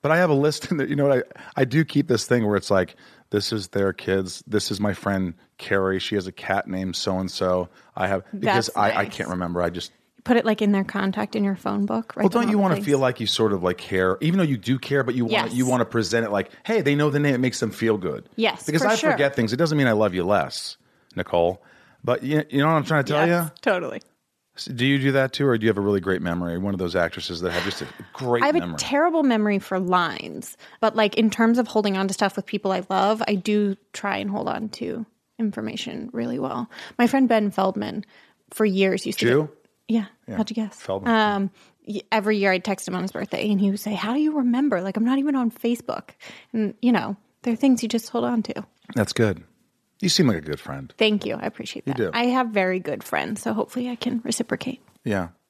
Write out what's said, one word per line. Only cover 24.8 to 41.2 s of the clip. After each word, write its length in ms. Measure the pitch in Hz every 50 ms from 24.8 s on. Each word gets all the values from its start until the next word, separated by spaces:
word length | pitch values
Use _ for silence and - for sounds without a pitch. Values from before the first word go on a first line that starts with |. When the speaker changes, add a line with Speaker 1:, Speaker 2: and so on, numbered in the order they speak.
| 123
Speaker 1:
you 140 | 135 139 139
do 120 | 131 139 135
that 200 | 135 131 131 -
too, 120 | - 139
or 100 | 135 120
do 80 | 113 110
you 40 | 113
have 80 | 104
a 40 | 101
really 180 | 98 101 101 98
great 200 | 85 95 92 85
memory? 360 | 78 87 85 87 87 85 85
One 160 | 85 95 101 98
of 60 | 90
those 160 | 92 87 85
actresses 460 | 90 85 82 - - - - 90 82
that 100 | 87 90
have 120 | 85 87 85
just 160 | 101 - -
a 60 | - - - - - - -
great 280 | - 135 123 120 120 -
Speaker 2:
I 40 |
have 80 | 277 302
Speaker 1:
memory. 200 | 339 - 90 80
Speaker 2:
a 20 |
terrible 460 | 73 - - 262 285 320 349 330 330 294
memory 360 | 269 233 214 214 208 202 196
for 200 | - - 196 185
lines, 760 | 190 175 185 180 175 156 104 - - - 80 - - - - _ - - - _
but, 140 | - 220 208
like, 200 | 220 214 208 -
in 120 | - 220 214
terms 280 | 196 - 226 226 233 247
of 80 | 233
holding 300 | - - 220 208 208 196
on 100 | 190 190 190
to 40 | 190
stuff 220 | - 208 196 -
with 80 | - 190
people 260 | - - 196 - 196
I 120 | 190 185 180 _
love, 320 | 190 190 190 202 220 220 220
I 80 | - 208
do 400 | 190 175 - 208 208 208 202 190 _ _ _
try 260 | - - - 202 196
and 120 | 196 202 196
hold 180 | 196 202 - -
on 200 | - - 220 214
to 360 | - - - 175 175 240 220 _ _ _ _ _ _
information 720 | - 226 208 208 220 - - - 220 - - - - - - -
really 260 | - - 120 120 135
well. 300 | 147 131 - - - - - - - - -
My 100 | - 240
friend 200 | 233 - 269 262
Ben 240 | 233 240 220 208 208
Feldman, 540 | - - 190 190 190 208 208 214 - 214 196 _ _ - _ _ _ _ _ _
for 140 | - - 220
years, 400 | 208 185 190 196 190 190 196 -
used 140 | - - -
to 60 | -
Speaker 1:
Jew? 160 | 120 127 147 156 151 - _ _ _ _ _ _
Speaker 2:
get, 80 | - 226
yeah. 100 | 226 202 - _ _ _
Speaker 1:
Yeah. 100 | - 107
Speaker 2:
How'd 120 | - 214 -
you 60 | 214
guess? 240 | 226 220 196 - -
Speaker 1:
Feldman. 320 | - - 190 196 - - 226
Speaker 2:
Um, 380 | 220